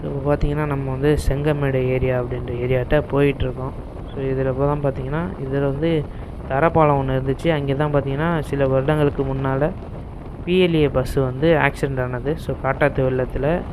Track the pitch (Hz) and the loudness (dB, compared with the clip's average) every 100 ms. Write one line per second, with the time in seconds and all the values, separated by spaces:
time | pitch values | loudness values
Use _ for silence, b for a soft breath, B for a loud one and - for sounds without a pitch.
0 | 151 143 139 147 147 147 151 139 135 131 | -6 -4 0 2 2 0 -2 -2 -2 0
1 | 143 147 - 139 147 147 143 131 127 131 | 2 2 2 0 0 0 2 2 2 2
2 | 127 127 123 123 123 120 123 127 123 151 | 2 0 -2 -4 -4 -4 0 0 2 2
3 | 139 139 143 139 135 123 131 - 117 - | 2 2 2 2 -2 -2 -8 -8 -12 -12
4 | - - 135 131 135 127 139 147 143 131 | -10 -6 -4 -2 0 0 0 2 0 -2
5 | 131 151 180 190 135 139 139 139 165 160 | -4 -4 -4 -6 -4 0 0 0 0 0
6 | 139 B B - - 135 160 165 151 139 | -2 B B -10 -4 2 4 6 4 4
7 | 135 131 131 131 165 156 139 135 151 147 | 2 0 0 0 0 0 0 0 2 2
8 | 135 139 165 165 139 139 135 135 135 151 | 0 -2 0 0 -2 0 2 2 2 4
9 | 147 139 135 135 135 135 151 185 - - | 2 2 -2 -2 -2 0 0 -2 -10 -12
10 | - - - - - 180 180 165 143 131 | -12 -12 -14 -10 0 2 4 4 2 2
11 | 127 - 131 127 160 160 139 139 143 135 | 0 0 0 0 2 4 2 0 -4 -2
12 | 127 123 123 160 - 131 131 135 147 - | -4 -4 -4 -4 -4 -4 -2 2 2 2
13 | 131 127 123 - 139 175 185 | 0 0 -2 -2 -2 -2 -4